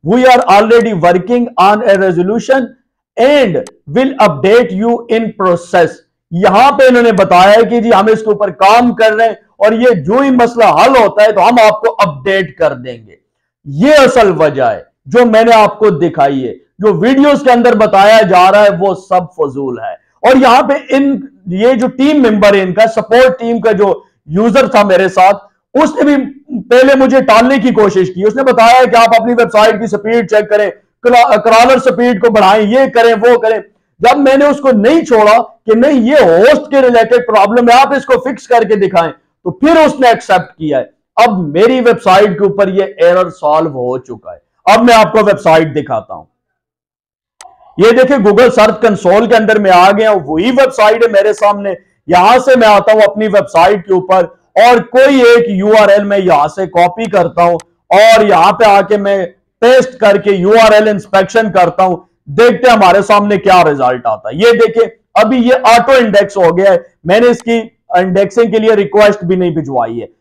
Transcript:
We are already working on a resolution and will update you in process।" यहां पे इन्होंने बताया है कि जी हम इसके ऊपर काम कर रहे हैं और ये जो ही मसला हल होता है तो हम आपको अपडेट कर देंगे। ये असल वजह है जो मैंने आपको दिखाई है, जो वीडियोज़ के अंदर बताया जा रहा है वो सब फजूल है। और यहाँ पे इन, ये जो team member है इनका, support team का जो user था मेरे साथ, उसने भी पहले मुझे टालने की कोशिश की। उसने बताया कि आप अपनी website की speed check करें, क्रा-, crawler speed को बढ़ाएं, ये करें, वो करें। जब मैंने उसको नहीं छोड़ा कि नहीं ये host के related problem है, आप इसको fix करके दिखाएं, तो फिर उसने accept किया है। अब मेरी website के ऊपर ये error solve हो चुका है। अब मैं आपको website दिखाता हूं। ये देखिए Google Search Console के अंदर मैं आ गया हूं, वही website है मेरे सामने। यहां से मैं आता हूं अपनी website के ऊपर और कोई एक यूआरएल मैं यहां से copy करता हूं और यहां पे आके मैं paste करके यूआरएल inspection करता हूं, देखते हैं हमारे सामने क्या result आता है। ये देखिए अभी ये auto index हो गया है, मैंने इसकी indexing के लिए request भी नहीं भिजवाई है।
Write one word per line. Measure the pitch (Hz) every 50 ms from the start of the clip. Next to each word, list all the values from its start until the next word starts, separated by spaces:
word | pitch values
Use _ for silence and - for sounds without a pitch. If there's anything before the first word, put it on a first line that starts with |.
| -
We | 151 214 254 254
are | 254 247 233 - 175
already | 190 208 220 220 233 233 220 233 214 170
working | 156 175 175 185 175 185 240 247 240 240 - -
on | 180 196 208 214 208
a | 208 196 190
resolution | 196 190 175 170 180 185 214 233 233 - 262 269 247 - - _ _ _ _ _ _ _ _
and | 226 233 269 294 285 262 202 165 131 131 - _ _ _ -
will | 143 220 269 269 269 - 214
update | 185 151 135 - 190 214 240 247 - 190 185
you | 220 233 240 233 233 -
in | 220 226 226 202 - -
process।" | - 185 175 170 - - - 180 165 156 - - _ _ _ _ _ _
यहां | 165 170 196 190 185 214 254 285
पे | 240 - 269 254
इन्होंने | 247 240 233 233
बताया | 214 175 190 - 147 175 185 196
है | 208 226 233
कि | 185 233 240
जी | 214 233
हम | 220 190 202 220
इसके | 220 220 220 220
ऊपर | 208 208 208 196 170 -
काम | 190 196 220 240 247 240
कर | 202 175 220 220
रहे | 214 214 226
हैं | 226 202 - _ _ _ _
और | 196 220 226
ये | 226 247 254 233
जो | 175 135 160 214 262
ही | 277 277
मसला | 262 247 240 233 240 233 220 190
हल | 147 156 202 262 269
होता | 247 220 - - 208
है | 208 220
तो | 214 196
हम | 175 220 247 247
आपको | 220 214 - - - 226
अपडेट | - - 208 175 143 139 131 196 190 196 190 185 - -
कर | 165 151 139
देंगे। | 123 123 131 120 117 110 104 82 _ _ _ _ _ _ _ _ _ _
ये | 147 139 147 214 285 302
असल | 294 269 240 - 247 220 196 180
वजह | 156 160 151 131 135 127
है | 117 107 87 - _ _ _ _ 139
जो | 139 240 247
मैंने | 233 220 220 226 233
आपको | 233 220 - - - - 214 208
दिखाई | 180 143 170 165 - 156 139 139 143 135
है, | 127 117
जो | - - _ _ _ _ 190 214
वीडियोज़ | 190 160 180 247 269 269 285 294 285 277 285
के | 262
अंदर | 240 240 240 240 226
बताया | 208 220 202 202 190 196 208 220 220
जा | 220 180 190 180 180 190
रहा | 196 208
है | 208 202
वो | 185 170 196 196 185
सब | 190 - _ 196 180 175 - _ -
फजूल | 156 143 127 139 139 131 123 110
है। | 110 101 87 _ _ _ _ _ -
और | 226 262
यहाँ | 262 262 247 233 269
पे | 277 - 277 - - - -
इन, | 277 277 277 277 214 - - _ _ _ 185
ये | 175 190 214 247 262
जो | 220 247 254
team | 254 - 269 294 311 294
member | 254 226 214 208 196 202 202
है | 196
इनका, | 190 185 180 208 220
support | 226 - 226 - - 226 247 262 254 254 -
team | 233 233 233 226
का | 185 220
जो | 214 180 208 196 165 - _ _ _ _ _ 147
user | 151 190 220 233 190 269 254 -
था | - 208 202
मेरे | 202 185 175 190 185
साथ, | 185 190 185 190 202 196 _ _ _ _ _ _ _
उसने | 262 311 294 - - 285
भी | 294 285 269 247 - - - _ _ 269 214
पहले | - - 240 254 262 269 277
मुझे | 262 262 254 240 269
टालने | 262 - 214 226 240 254 277 262
की | 196 254
कोशिश | 202 214 208 196 - 185 185 185
की। | 185 175 196
उसने | 214 208 262
बताया | 269 262 240 233 220 233 247 254 254
कि | - -
आप | 233 233 226 226
अपनी | 226 226 240 240
website | 233 233 - - 208 214 226 226 196
की | 233
speed | 208 208 202 202 220 233 233 226 -
check | 214 214 208 208
करें, | 208 214 208 190 - _ _ _ _ _ -
क्रा-, | 240 247 240 240 - 208 214
crawler | - 220 220 226 240 254 269 247
speed | 262 254 190 175 240 247 247 185
को | 240 233
बढ़ाएं, | 214 214 196 185 202 220
ये | 214 202 233 262 269 262
करें, | - 240 226 233 233
वो | 214 220 240 240 240
करें। | 214 220 220 208 196 _ _ _ _ _ _ _
जब | 160 240 269 285
मैंने | 277 262 269 277 285
उसको | 294 277 285 - 269
नहीं | 247 208 196 247 320 339
छोड़ा | - - 247 220 208 208 220 233
कि | 226 - _ _ _ 220 214
नहीं | 226 247 294 302 254
ये | 208 240 294
host | 294 226 175 165 170 208 262 302 - 196 -
के | 269 269
related | 262 247 240 233 226 226 240 240 240
problem | - 214 208 196 202 226 247 240 240
है, | 233 247
आप | 277 262 285
इसको | 269 - - 254 240
fix | 254 262 254 - -
करके | - 247 233 226 185 220
दिखाएं, | 202 196 185 185 175 165 160
तो | - _ _ _ _ _ _ 185 170 -
फिर | 262 311 339 330
उसने | 311 277 - - 262 240
accept | 226 - - - 190 180 - -
किया | _ _ 160 151 143 131
है। | 117 - _ _ _ _ _
अब | - 233 240 208 185 175 147 143
मेरी | 170 208 240 262 254
website | 233 240 226 - - 190 185 196 208 208
के | 175 160 202
ऊपर | 196 202 202 202 190
ये | 185 196 220 - - -
error | 165 175 175 185 185 170
solve | 160 _ 165 147 151 156 165 160
हो | 139 131 123 123 127 127
चुका | - - 117 104 _ 87
है। | 87 - _ _ _ _ _
अब | 180 208 226 240
मैं | 247 233
आपको | 220 214 160 220 220
website | 208 202 202 - - 170 160 160 165 151 127
दिखाता | 151 131 117 120 110 110 _ 92
हूं। | 80 73 _ _ _ _ _ _ _ _ _ _ _ _ _ _ _ _ _ _ _ _ _ _ _ - - _ _ _ _ _ -
ये | 185 226
देखिए | 233 254 254 - 190 -
Google | 185 208 196 220 254 240
Search | - 202 214 220 214 -
Console | 233 226 202 - - 175 185 208 233
के | 202 240
अंदर | 220 214 208 220 214
मैं | 202 190
आ | 185 175 180 196
गया | 208 202 220 220
हूं, | 208 190 156
वही | 135 156 160 190 247
website | 254 262 269 262 - - 214 214 226 233 233
है | 233
मेरे | 208 196 202 214
सामने। | 208 - 214 202 202 202 202 196 180 - _ _ _ _ _ -
यहां | 170 180 180 208 247 254
से | 254 269 254
मैं | 247 226 214
आता | 208 196 - 220
हूं | 214 220
अपनी | 214 202 - 208 214 214
website | 190 202 - - - 165 175 190 214 196 -
के | 196 190
ऊपर | 180 185 185 185 185 175 165 - _ _ _ _ 190
और | 220 240 247 233 240 -
कोई | - 254 269 277 277 262 240
एक | 233 240 240 233 220
यूआरएल | 202 185 196 208 220 220 208 196 196 208 202
मैं | 202 202 202
यहां | 190 180 160 143 147 151
से | - 196 190 160
copy | - 175 175 175 175 226 226 208
करता | 196 190 170 170 - 170
हूं | 170 175 175 160 - _ _ _ _ _
और | 175 190 214 226 226 226 214
यहां | 202 185 165 165 196
पे | 208 - 226
आके | 214 202 202 190 190 214 202
मैं | 196 196 202 196 180 175 _ _ _ _ _ _
paste | 226 240 254 262 247 254 - -
करके | 220 202 202 196 - 208
यूआरएल | 196 185 175 196 220 233 220 220 214 214 214 214
inspection | 208 190 - - - 190 190 180 - 226 226 208
करता | 165 190 180 170 170 - 190
हूं, | 185 175 170 _ _ _ _ _ -
देखते | 139 170 233 240 240 240 254 247
हैं | 233
हमारे | 214 196 180 175 202
सामने | 196 - 214 208 208 202 208 190
क्या | - 196 185 180
result | 170 156 147 139 131 123 127 123 120
आता | 117 110 107 - 104
है। | 123
ये | 160 208 240 233
देखिए | - 233 220 226 226 226 185 - _ _ _ _
अभी | 196 220 214 262 254
ये | 226 247 262 254 - 220
auto | 233 240 233 247 269 254
index | 240 214 190 202 202 202 -
हो | 202 180 165
गया | 175 175 196 196
है, | 185 170 - _ _ _ _
मैंने | 160 190 220 247 247
इसकी | 233 240 - 226 233 233 220 226 _ _ _ _ - 180
indexing | 185 190 180 190 202 196 - 240 233 214
के | 180 220
लिए | 214 220 220
request | 202 196 202 196 208 214 208 202 - -
भी | 170 190
नहीं | 185 180 175 156
भिजवाई | 160 147 131 135 123 117 113 113
है। | 117 107 - _ _